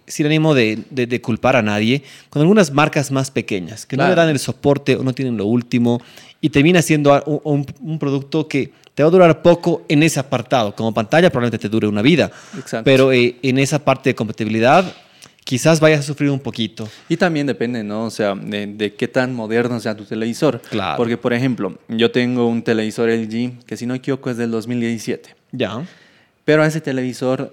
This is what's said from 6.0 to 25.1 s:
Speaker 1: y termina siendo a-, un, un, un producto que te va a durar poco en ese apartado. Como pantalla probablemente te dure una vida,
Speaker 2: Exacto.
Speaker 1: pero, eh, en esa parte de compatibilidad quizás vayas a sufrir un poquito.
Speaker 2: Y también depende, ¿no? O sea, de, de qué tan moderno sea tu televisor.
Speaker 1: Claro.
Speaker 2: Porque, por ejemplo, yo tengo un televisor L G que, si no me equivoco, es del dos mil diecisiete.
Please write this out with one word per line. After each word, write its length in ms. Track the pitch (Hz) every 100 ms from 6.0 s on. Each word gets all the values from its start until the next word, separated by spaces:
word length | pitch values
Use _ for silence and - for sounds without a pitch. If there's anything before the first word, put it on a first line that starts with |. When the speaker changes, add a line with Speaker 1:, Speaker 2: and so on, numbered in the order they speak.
| - - - _
Speaker 1:
y 100 | 156
termina 320 | 147 147 180
siendo 300 | - 156 143
a-, 120 | 143 -
un, 140 | 147
un, 240 | 156 143 139 -
un 180 | 226 156
producto 480 | 143 139 135 160 156
que 240 | 143 120 _ _
te 80 | -
va 60 | 147
a 20 |
durar 320 | 185 175 156
poco 420 | 175 170 170 160 -
en 160 | 151
ese 160 | 160 151
apartado. 520 | 131 123 117 131 107 -
Como 180 | 113
pantalla 360 | 113 107 151 180
probablemente 280 | 135 120 110
te 100 | 107
dure 200 | 110 107
una 140 | 104
vida, 280 | 117 165 98 - - -
Speaker 2:
Exacto. 280 | - 117
Speaker 1:
pero, 280 | 113 135 135
eh, 240 | 127 120 -
en 160 | 135 131
esa 220 | 139 151
parte 300 | 139 131 135
de 40 |
compatibilidad 680 | 123 107 107 107 110 113 165 185 - _ _ - _
quizás 380 | - 127 156 160
vayas 200 | 156 156
a 20 |
sufrir 260 | 139 143 143
un 80 | 135
poquito. 500 | 135 - 110 - 107 - -
Speaker 2:
Y 80 | 165
también 280 | 185 156
depende, 380 | 143 120 117 123
¿no? 220 | 104 107
O 60 | 113
sea, 260 | - 104 98
de, 320 | 107 104 104
de 260 | 107 104
qué 140 | - 120
tan 260 | 131 127
moderno 460 | 127 110 113 120 120
sea 160 | 113 104
tu 80 |
televisor. 580 | 104 110 113 113 151 120 -
Speaker 1:
Claro. 260 | 113 92 73
Speaker 2:
Porque, 200 | 117 117
por 160 | 127
ejemplo, 440 | 120 131 107 98 80 -
yo 240 | 113 117
tengo 340 | 127 123 123 120
un 160 | 117
televisor 460 | 113 113 107 104 117
L 160 | 113 110
G 320 | 113 123 123 -
que, 100 | 107
si 80 |
no 100 | 120
me 40 | 127
equivoco, 320 | 131 131 135
es 60 | 117
del 160 | 117
dos 160 | 113 110
mil 100 | 123
diecisiete. 560 | 117 113 113